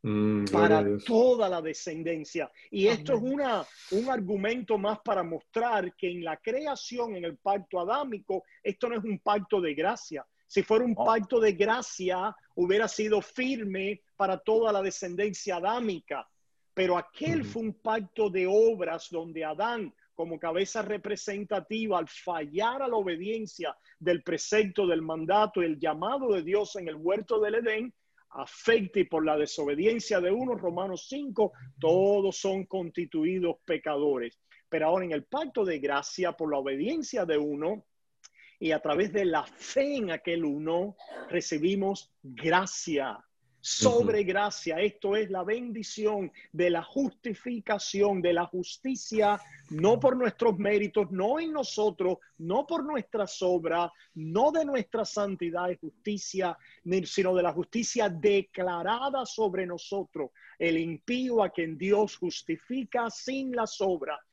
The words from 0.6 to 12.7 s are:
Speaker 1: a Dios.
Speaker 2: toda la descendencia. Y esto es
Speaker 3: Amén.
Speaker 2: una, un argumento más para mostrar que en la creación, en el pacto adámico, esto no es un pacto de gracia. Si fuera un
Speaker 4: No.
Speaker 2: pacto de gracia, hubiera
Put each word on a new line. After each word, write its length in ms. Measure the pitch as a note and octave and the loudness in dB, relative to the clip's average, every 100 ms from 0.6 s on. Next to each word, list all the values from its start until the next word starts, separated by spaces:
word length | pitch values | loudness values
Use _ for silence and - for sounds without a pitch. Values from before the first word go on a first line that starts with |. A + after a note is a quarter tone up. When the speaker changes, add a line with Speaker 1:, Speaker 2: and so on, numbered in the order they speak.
| G#2 G#2+ | 6 6
Speaker 1:
a 60 | |
Dios. 200 | G3+ G#2 | 4 0
Speaker 2:
toda 460 | - A3 B3+ A#3+ G3 | 2 4 6 6 2
la 120 | F3 | 0
descendencia. 880 | D#3+ D3+ - D#3+ E3 E3 D3 E3 C#3+ _ - | -4 -8 -8 -6 -4 -4 -6 -6 -6 _ -8
Y 160 | G#3 G3 | 2 4
esto 280 | A#3 D3 | 4 0
es 60 | A#3 | 0
Speaker 3:
Amén. 140 | B3 | 0
Speaker 2:
una, 320 | C#4+ C4+ G#3 D3 - - | -2 0 0 -4 -14 -2
un 180 | F#3+ B3+ | -2 0
argumento 680 | B3+ F#3 G3+ G3+ B3 G#3 G#3+ | -2 -2 0 0 -2 0 0
más 220 | G3+ G#3+ | 0 -2
para 240 | - F#3+ | 0 0
mostrar 720 | E3+ D#3+ _ A3+ A#3+ A3 F3+ - | 0 -6 _ -2 0 0 -2 -4
que 160 | F3+ | -6
en 120 | F3 | -4
la 140 | E3 D#3 | -6 -6
creación, 800 | - B3+ D4+ C4 - A#3+ A#3 F#3+ | -4 -2 -2 -6 -8 -6 -6 -4
en 100 | E3+ | -8
el 120 | C#3+ | -6
pacto 420 | G3 G3+ F#3 F3+ | -2 -2 -2 -4
adámico, 640 | F3 C4 C#4+ G#3 - F#3+ - _ | -2 -2 -2 -8 -4 -6 -6 _
esto 260 | - G3 A#3+ | -6 -4 -4
no 100 | A#3 | -2
es 40 | |
un 140 | G#3+ G3 | -4 -4
pacto 420 | - G#3 F#3+ G3+ | 0 0 2 0
de 140 | E3+ | 2
gracia. 500 | C#3+ F3+ A3+ - D3 - _ _ | 0 0 -2 -8 -12 -14 _ _
Si 160 | - | 0
fuera 240 | F3+ A3 B3 | 4 4 4
un 80 | |
Speaker 4:
No. 120 | G#3 A3+ | 2 4
Speaker 2:
pacto 340 | A3+ G3 A#3+ | 4 4 4
de 140 | A3 | 4
gracia, 800 | F3 G3+ A#3+ A#3 - F3+ F#3 G3+ - _ | 4 2 2 -2 -4 -2 0 -2 -6 _
hubiera 340 | - F3 | -2 2